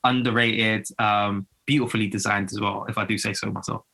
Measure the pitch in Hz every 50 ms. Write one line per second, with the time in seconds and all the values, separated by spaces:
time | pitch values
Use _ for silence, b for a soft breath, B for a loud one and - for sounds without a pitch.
0 | - 127 127 127 120 123 110 117 117 117 110 113 113 110 110 107 104 - - -
1 | 113 107 104 104 104 101 101 98 98 _ _ _ _ - 143 147 123 117 - 113
2 | 110 98 98 101 95 107 104 101 101 95 - 104 104 101 107 104 - - 110 110
3 | 104 95 110 95 - 104 95 - - 107 - - - - 113 110 _ _